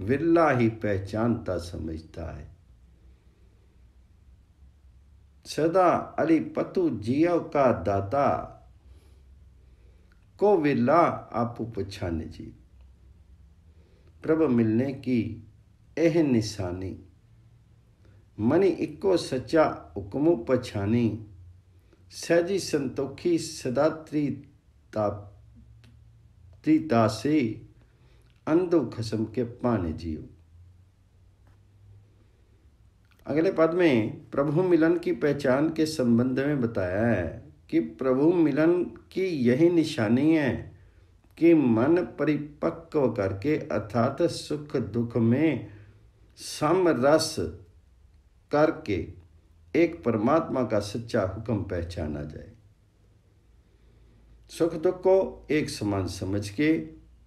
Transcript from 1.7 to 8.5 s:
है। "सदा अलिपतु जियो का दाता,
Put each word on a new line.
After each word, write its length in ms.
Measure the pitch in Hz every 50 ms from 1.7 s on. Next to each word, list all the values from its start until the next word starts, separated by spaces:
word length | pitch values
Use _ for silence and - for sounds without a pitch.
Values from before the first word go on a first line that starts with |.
| - 80 78 80 80 80 - - - - 82 80 73 73
है। 180 | 73 - - - _ _ - _ _ _ _ _ _ - - _ _ _ _ _ _ _ _ _ _ _ _ _ - _ _ _ _ _ _ _ _ - - - _ _ _ _ - - _ _ _ - - - - _ - - - _ _ _ -
"सदा 440 | - - - 151 170 165 185 180 170
अलिपतु 1000 | 139 - - - - - 135 160 165 151 120 - - - - - - 190 180 156
जियो 500 | 123 101 95 110 131 147 165 175 175 160
का 440 | - - - 147 135 123 110 - 85
दाता, 720 | 101 98 98 101 98 135 143 143 117 85 - - -